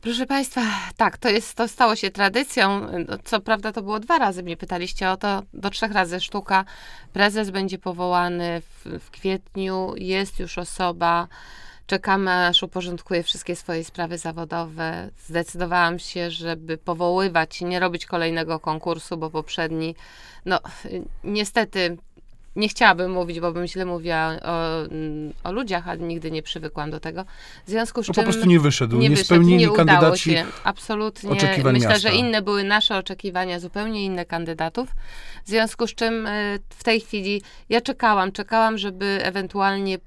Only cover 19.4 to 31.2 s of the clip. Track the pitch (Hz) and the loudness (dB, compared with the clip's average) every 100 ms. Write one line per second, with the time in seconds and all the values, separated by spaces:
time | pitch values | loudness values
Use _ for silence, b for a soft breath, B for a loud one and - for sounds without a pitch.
19.4 | 151 - 160 160 160 165 b b b b | -6 -4 -4 -2 -4 -8 b b b b
20.4 | 175 185 - B - 185 - - 190 208 | -2 -2 -2 B -10 -10 -8 -10 -4 -4
21.4 | 208 - 208 196 175 170 - - - - | 0 0 0 0 -2 -2 -14 -20 -20 -20
22.4 | - - 208 - 226 175 185 185 175 165 | -12 -2 -2 6 6 6 2 0 -2 -2
23.4 | 170 170 175 185 180 175 165 165 160 160 | -2 -2 -6 -4 -4 -4 -2 0 0 -2
24.4 | - 170 165 160 151 156 156 151 151 - | -4 -2 -2 -4 -6 -6 -6 -6 -8 -10
25.4 | 175 202 247 180 175 165 170 170 160 160 | -6 -6 -2 -4 -4 -6 -6 -6 -6 -8
26.4 | 156 170 156 - 151 156 160 165 190 B | -8 -8 -8 -8 -8 -6 -8 -10 -12 B
27.4 | B B - 214 226 - 214 196 226 226 | B B -4 -2 -2 -4 0 2 2 4
28.4 | 180 170 147 - 120 120 120 151 190 175 | 8 8 6 2 2 4 6 6 8 8
29.4 | 175 175 - 214 160 180 160 180 160 170 | 10 8 8 6 8 8 8 6 2 2
30.4 | 165 - - 196 - 214 214 - | 0 -4 -4 -4 -6 -4 -4 -6